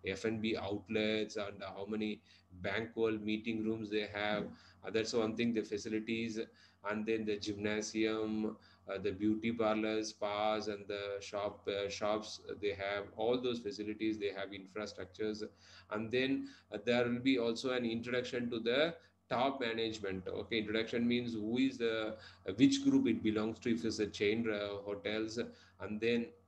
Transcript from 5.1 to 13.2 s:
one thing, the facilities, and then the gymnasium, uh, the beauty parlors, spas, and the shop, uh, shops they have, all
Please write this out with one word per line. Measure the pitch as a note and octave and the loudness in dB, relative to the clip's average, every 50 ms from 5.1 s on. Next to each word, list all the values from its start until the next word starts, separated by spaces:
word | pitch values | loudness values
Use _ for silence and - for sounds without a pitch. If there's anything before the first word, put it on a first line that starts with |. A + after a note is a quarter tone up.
| - | 2
one | A#2 A2 A2 G#2+ | 2 2 2 2
thing, | A2 A#2 A#2 A2+ | 2 0 2 2
the | A2 | 0
facilities, | G#2 - A2 G2+ - A2+ G#2+ A2 A2 - A#2 A2+ A#2 A2+ G#2+ A2 A2+ - - - - - _ _ - G2+ | 0 -2 -4 -6 -4 -2 -2 -2 0 -2 -2 -2 -2 -4 -4 -6 -6 -8 -10 -20 -20 -20 _ _ -4 -2
and | G#2 A2 G#2+ | -2 0 2
then | A2 A2+ A2 A2 | 0 0 2 2
the | G#2+ G#2 | 0 -2
gymnasium, | G2+ G2+ G#2+ G2+ G2+ G#2 G#2+ G#2+ G#2+ G#2+ - - A2 A2 A2 A2 A2 A2 A2 G#2+ G#2+ G#2+ G#2+ G#2+ - - - - _ _ G2 | -2 -2 -4 -4 -2 0 0 0 0 -2 -2 2 2 2 2 2 0 0 0 0 0 0 -2 -4 -8 -18 -20 -20 _ _ -6
uh, | G2 | -6
the | G2 F#2 G#2 | -2 -2 -2
beauty | F#2 F#2+ G#2 G#2+ G#2+ G#2+ - A#2 | -2 2 2 2 2 2 0 -2
parlors, | A2+ A2+ A2 G#2+ A2 G#2+ A2 A2 A2 A2 G#2+ G#2 | 0 2 2 2 4 2 2 0 0 0 -2 -4
spas, | - _ G#2 G2+ G#2 G#2 G#2+ G#2+ G#2+ G#2+ G#2 | -6 _ -4 -2 0 2 2 2 2 2 0
and | G#2+ G#2 G2+ G2+ | -4 -6 -6 -6
the | G2+ G#2 G2+ G2+ G2+ G2+ G2 | -6 -6 -4 -4 -4 -6 -6
shop, | - - G#2+ G2+ G2+ G#2 - - - | -8 -6 -4 -2 -2 -4 -4 -4 -4
uh, | G#2 G2 G2+ G2+ G2 | -2 -2 0 -2 -2
shops | - - A2 G#2 G#2+ G#2+ G#2+ - - - - - F#2+ F2+ | -2 0 2 2 2 2 0 -6 -12 -12 -8 -10 -8 -2
they | G2+ G2+ | 0 -2
have, | G2 G2 G2 G2 G2+ G2+ G#2 A2+ - | 0 0 -2 -2 -2 -2 -4 -6 -4
all | A2+ | 0